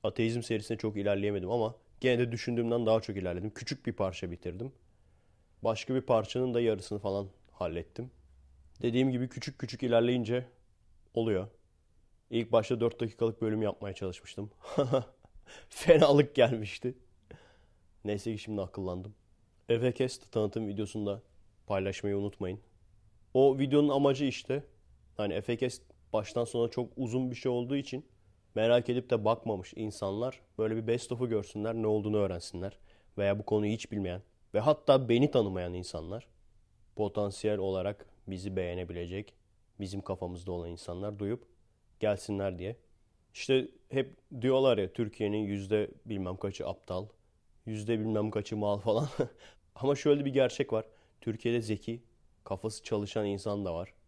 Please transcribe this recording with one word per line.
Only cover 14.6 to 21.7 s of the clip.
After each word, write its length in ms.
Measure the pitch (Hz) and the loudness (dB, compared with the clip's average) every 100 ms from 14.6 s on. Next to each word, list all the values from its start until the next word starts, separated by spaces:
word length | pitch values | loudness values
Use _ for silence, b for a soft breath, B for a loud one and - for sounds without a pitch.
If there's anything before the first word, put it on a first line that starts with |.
| - - | -4 -2
<laughs> 140 | 131 127 113 _ - - B B B | 2 0 -2 _ -20 -20 B B B
Fenalık 680 | - - 160 147 143 143 | -4 8 10 10 8 6
gelmişti. 600 | - 117 120 107 - 127 127 - _ _ B B B B B _ _ | 6 4 4 -4 -6 -8 -8 -18 _ _ B B B B B _ _
Neyse 280 | 104 104 117 | -4 -4 -2
ki 60 | 107 | -6
şimdi 220 | - 104 | -6 -6
akıllandım. 540 | 92 - 92 90 98 104 _ _ _ _ - | -4 -6 -6 -6 -10 -16 _ _ _ _ -2
Efekest 640 | 117 123 117 127 - - | 2 2 2 -2 -2 -4
tanıtım 360 | 113 107 113 107 | 0 0 0 -4
videosunu 380 | 101 104 110 101 | -4 -4 -4 -4
da 160 | 101 - - - _ | -4 -10 -20 -20 _
paylaşmayı 500 | - | -4